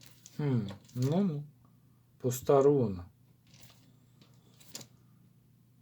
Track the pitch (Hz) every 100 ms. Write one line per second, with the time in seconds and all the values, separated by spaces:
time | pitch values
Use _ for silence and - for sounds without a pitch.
0 | - - - - 147 120 98 98 - 123
1 | 131 175 202 147 147 - - _ _ _
2 | _ _ 127 127 - 139 139 143 110 92
3 | 85 _ _ _ _ - - - - _
4 | _ _ - - _ - - - - -
5 | _ - - _ _ _ _ _